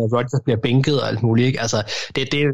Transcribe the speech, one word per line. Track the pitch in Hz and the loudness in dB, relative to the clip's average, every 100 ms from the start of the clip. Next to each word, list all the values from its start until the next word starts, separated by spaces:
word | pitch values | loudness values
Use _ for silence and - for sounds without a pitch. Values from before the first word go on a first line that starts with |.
| 113 | 2
Rodgers | 120 127 135 - | 0 0 -2 0
bliver | 113 | 0
bænket | 123 127 135 143 | 2 2 2 0
og | 110 | 0
alt | 110 | 0
muligt, | 117 113 123 | 2 4 2
ikke? | 131 | 0
Altså, | 117 110 101 - - - | -2 -2 -4 -6 -6 -6
det, | 131 | -4
det, | 147 147 | 0 0